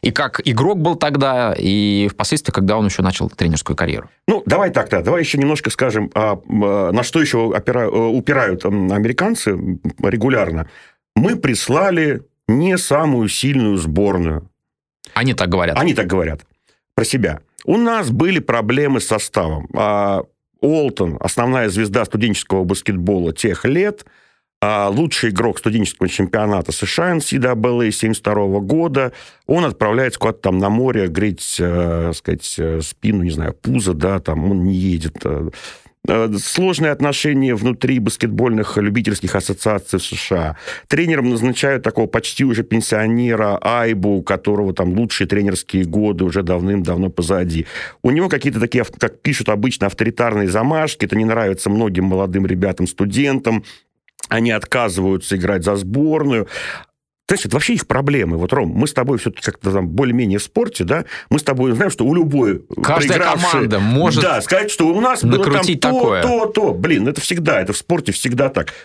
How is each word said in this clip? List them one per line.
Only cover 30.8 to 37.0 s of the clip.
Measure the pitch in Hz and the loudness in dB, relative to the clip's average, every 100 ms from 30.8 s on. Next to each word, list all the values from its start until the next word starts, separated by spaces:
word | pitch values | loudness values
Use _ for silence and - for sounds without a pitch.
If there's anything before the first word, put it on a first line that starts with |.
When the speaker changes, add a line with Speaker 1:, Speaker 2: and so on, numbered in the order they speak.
| 131 110 92 | 2 0 0
Speaker 2:
греть, | 80 104 87 - - | 0 -2 -2 -6 -2
э, | 87 87 87 82 85 80 | 0 0 0 0 -2 -4
сказать, | - 82 - - | -4 -6 -6 -4
э, | 80 80 | -4 -4
спину, | 78 - 110 104 | -6 -4 -2 0
не | 87 | 0
знаю, | 78 80 | -2 -4
пузо, | - - 131 92 | -6 -2 -2 0
да, | 80 90 95 | 0 0 -2
там | 80 78 85 | -2 -2 0
он | 95 | 0
не | 92 | 0
едет, | 92 92 85 80 - | 0 0 -2 -4 -6
э. | - 73 78 - - - _ _ - | -6 -4 -6 -12 -18 -20 _ _ -2
Э, | 113 113 104 | 0 0 -2
сложные | - - 185 170 156 | -4 -2 0 0 0
отношения | 143 | 0